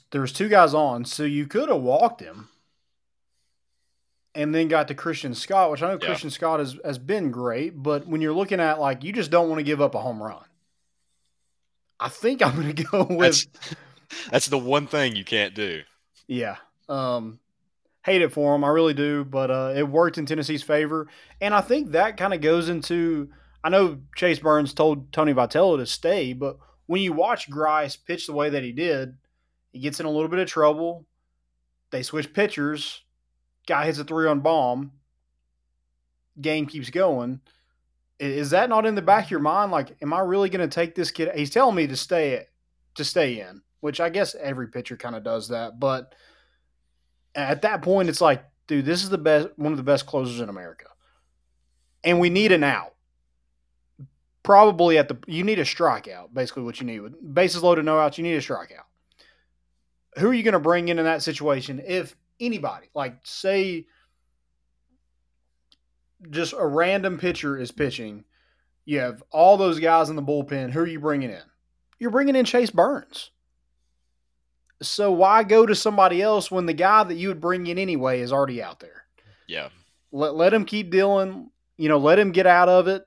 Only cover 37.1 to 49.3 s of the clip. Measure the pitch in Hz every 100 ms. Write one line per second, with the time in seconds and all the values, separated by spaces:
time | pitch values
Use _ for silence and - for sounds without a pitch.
37.1 | 131 120 131 _ _ _ _ _ _ _
38.1 | - 139 139 143 175 240 220 220 208 175
39.1 | 208 190 165 151 185 202 165 131 - 147
40.1 | 170 190 196 196 185 170 170 170 175 165
41.1 | - 160 165 143 220 262 185 147 131 -
42.1 | 175 147 123 - _ _ _ _ - 147
43.1 | 180 143 113 92 98 _ _ 151 143 170
44.1 | 185 196 - 143 131 117 123 117 120 120
45.1 | 113 110 113 107 117 117 117 135 131 127
46.1 | _ _ _ _ _ _ _ _ _ _
47.1 | _ _ 143 139 147 208 196 165 196 175
48.1 | 143 165 127 - _ - 147 135 175 190
49.1 | 190 156